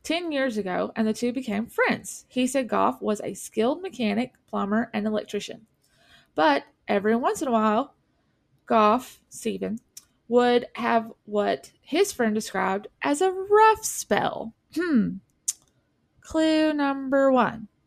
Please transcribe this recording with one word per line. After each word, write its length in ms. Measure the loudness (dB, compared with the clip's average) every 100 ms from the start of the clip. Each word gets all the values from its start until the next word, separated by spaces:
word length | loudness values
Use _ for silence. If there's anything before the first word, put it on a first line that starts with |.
ten 280 | -4 -4 -4
years 260 | -2 -2 -4
ago, 340 | -4 -4 -4 -2
and 120 | -2
the 60 |
two 180 | -2 -4
became 340 | -4 -6 -6 -6
friends. 600 | -2 0 -2 -8 -18 _
He 200 | -2 0
said 200 | -2 -2
Goff 340 | 2 0 0
was 200 | -4 -4
a 120 | -6
skilled 480 | -10 -8 -2 -2 -2
mechanic, 520 | -8 -4 -2 -2 -4 _ _
plumber, 420 | -6 -2 -2 -2
and 140 | -4 -4
electrician. 580 | -4 -4 -8 -8 -16 _ _ _ _ _ -20 _ 2
But 280 | 2 2 -2 _ -2
every 280 | 0 2 2
once 260 | 0 -2
in 60 | 0
a 40 |
while, 440 | 2 2 0 -2 _ _ _ _ _ _ _ 0
Goff, 560 | 4 4 2 -2 -20 _
Stephen, 500 | -8 -6 -4 -6 -6 _ -20 _ _ 0
would 400 | 4 4 4 0 -6
have 360 | 0 0 -2 -16 -4
what 460 | -2 0 -2 -6 _
his 300 | -4 0 0
friend 240 | 2 0 0
described 520 | -4 -4 -2 -2 -6 _
as 200 | -2 2
a 100 | 0
rough 520 | 0 2 6 6 4
spell. 720 | -4 -8 -2 0 0 -4 -12 _ _ -6
Hmm. 420 | 0 2 0 -6 _ _ -8 -8 _ _ _ _ _ _
Clue 520 | -4 0 2 4 2
number 580 | 0 -2 -2 0 2 4
one. 360 | 4 2 -2 -16 _